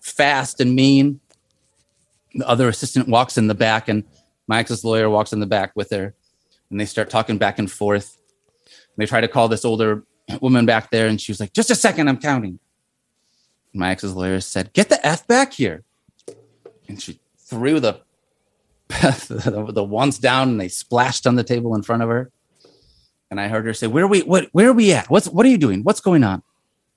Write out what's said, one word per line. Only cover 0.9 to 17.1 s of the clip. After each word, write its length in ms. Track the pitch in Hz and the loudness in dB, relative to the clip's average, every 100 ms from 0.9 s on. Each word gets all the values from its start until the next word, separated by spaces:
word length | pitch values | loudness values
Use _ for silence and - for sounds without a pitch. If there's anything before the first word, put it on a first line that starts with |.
| 139 139 139 _ _ _ _ _ _ _ _ _ _ _ | 6 4 0 _ _ _ _ _ _ _ _ _ _ _
The 140 | - 123 | -8 0
other 200 | 120 127 | 2 2
assistant 380 | 104 131 - 127 | 0 -4 -4 0
walks 320 | 117 127 - | 2 2 0
in 80 | 107 | 0
the 80 | |
back, 340 | 104 110 110 - | 2 2 0 0
and 140 | 107 - _ _ _ - | -4 -4 _ _ _ -4
my 100 | 110 | -2
ex's 240 | 113 117 | -2 -4
lawyer 240 | 113 110 110 | -2 0 2
walks 240 | 104 107 | 2 0
in 60 | 107 | -4
the 80 | 101 | -2
back 240 | 101 95 - | -2 -2 -6
with 140 | 98 | -6
her, 240 | 101 98 - _ _ _ _ _ | -6 -6 -12 _ _ _ _ _
and 120 | 101 | -8
they 60 | 107 | -6
start 220 | - 107 | -4 -2
talking 300 | 113 110 107 | -2 -2 -2
back 220 | 101 - | -2 -2
and 100 | 101 | -6
forth. 480 | - 104 104 101 _ _ _ _ _ _ | -4 -2 -2 -4 _ _ _ _ _ _
And 280 | - _ - | -20 _ -8
they 100 | 107 | -2
try 140 | 120 | 0
to 80 | 117 | 0
call 180 | 131 117 | 2 2
this 180 | 110 | 0
older 380 | 120 113 110 107 - _ - - | -2 0 0 -2 -6 _ -14 -4
woman 260 | 131 127 117 | 2 4 4
back 240 | 113 - | 2 0
there, 160 | 113 113 | 0 0
and 140 | 107 | -2
she 100 | - | -6
was 80 | 101 | -8
like, 140 | 104 | -6
"Just 180 | - 226 | -2 0
a 60 | 233 | 2
second, 320 | 220 165 147 | 0 2 0
I'm 100 | 131 | 0
counting." 400 | 151 131 107 90 _ _ _ _ _ _ _ _ _ _ _ | -2 -2 -4 -10 _ _ _ _ _ _ _ _ _ _ _
And 80 | 98 | -6
my 100 | 90 | -4
ex's 200 | 92 101 | -4 -6
lawyer 280 | 92 92 95 | -6 -4 -4
said, 320 | - - 92 | -4 -6 -4
"Get 160 | - 208 | -6 -2
the 180 | - 139 | 0 0
F 180 | 160 - | -4 0
back 240 | 240 269 | 0 0
here." 320 | - 117 78 - _ _ _ - - _ _ - _ - | -2 -6 -6 -16 _ _ _ -20 -20 _ _ -20 _ -20
And 120 | 104 | -16
she 200 | - | -16